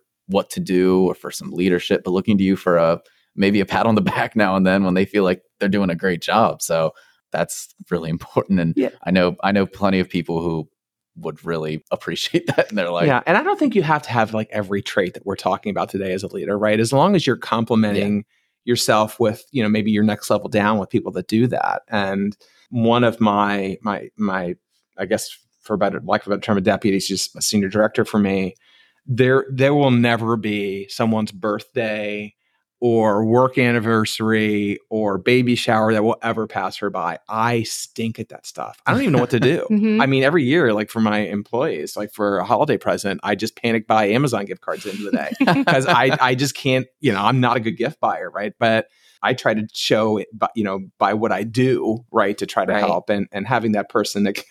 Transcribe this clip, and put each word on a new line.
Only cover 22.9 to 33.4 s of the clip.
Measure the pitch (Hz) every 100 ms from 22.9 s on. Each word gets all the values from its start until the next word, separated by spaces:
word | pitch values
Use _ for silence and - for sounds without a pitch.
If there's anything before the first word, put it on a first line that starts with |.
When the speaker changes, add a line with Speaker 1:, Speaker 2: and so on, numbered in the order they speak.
| 117
Speaker 2:
of | 120 113
my, | 107 101 101 101 98 90
my, | 107 98 - -
my, | 104 92 87 - _ _ _ -
I | 95
guess | 107 - - _ _
for | - 101
better, | 101 92
lack | 82 104
of | 98
a |
better | 95
term, | - 101
a |
deputy, | 98 95 107 95
she's | - 92 - -
a |
senior | - 107 95
director | 104 107 -
for | 107 107
me. | 98 98 92 - _ _ _ _
There, | - 120 127 131 -
there | 127 135
will | 147 135
never | 120 120 117 113 117
be | 107 104 101 98 98
someone's | - 113 110 107
birthday | 101 110 107 - 127 110 107 104 104 104 - _ _ _ _
or | 120 117 110 104
work | 110 120